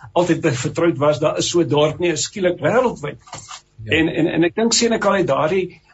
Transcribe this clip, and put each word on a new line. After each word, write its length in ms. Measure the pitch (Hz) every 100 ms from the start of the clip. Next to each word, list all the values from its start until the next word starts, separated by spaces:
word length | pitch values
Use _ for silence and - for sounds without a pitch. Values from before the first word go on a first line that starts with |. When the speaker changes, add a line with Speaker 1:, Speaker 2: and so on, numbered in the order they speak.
| -
Speaker 1:
altyd 280 | 175 175 151
by 100 | 160
vertrouwd 460 | 123 - - 170 135
was, 220 | 147 147
daar 180 | 156 180
is 120 | -
so 100 | 170
'n 80 | 139
dorp 320 | 147 151 151
nie, 120 | 175
is 120 | 151
skielik 360 | - 202 180 175
wêreldwyd. 580 | 151 226 247 - - 117 - - - - _ -
Speaker 2:
Ja. 80 | 113
Speaker 1:
En, 160 | 156 165
en, 200 | 160 165
en 160 | -
ek 120 | 170 208
dink 180 | 233
Senekal 400 | - 233 220 202
het 140 | 196 147
daardie, 540 | 135 156 190 175 - _